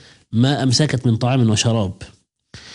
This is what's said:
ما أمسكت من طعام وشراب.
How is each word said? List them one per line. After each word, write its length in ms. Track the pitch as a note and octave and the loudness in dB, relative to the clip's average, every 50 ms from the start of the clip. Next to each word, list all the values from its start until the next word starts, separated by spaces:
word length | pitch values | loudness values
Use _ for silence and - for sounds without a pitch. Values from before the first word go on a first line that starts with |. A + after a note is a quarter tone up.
| - - - _ _ - | -20 -20 -20 _ _ -4
ما 320 | - A2 B2 C3+ C#3+ G#2 C3 | 0 2 2 2 2 0 0
أمسكت 440 | C3 A#2+ A#2+ D3+ C#3+ - A2 - | 0 0 0 0 0 -2 -2 0
من 100 | B2 A2 | 0 0
طعام 320 | G#2 B2 B2 C3+ C3 A#2 A2 | 0 0 0 2 2 2 2
وشراب. 440 | G#2+ G2+ - A#2 A2+ A2+ G2+ F#2 F#2 - - - - _ _ _ _ _ _ _ - - - - | 2 0 0 0 0 0 -2 -4 -6 -10 -18 -20 -20 _ _ _ _ _ _ _ -20 -20 -20 -20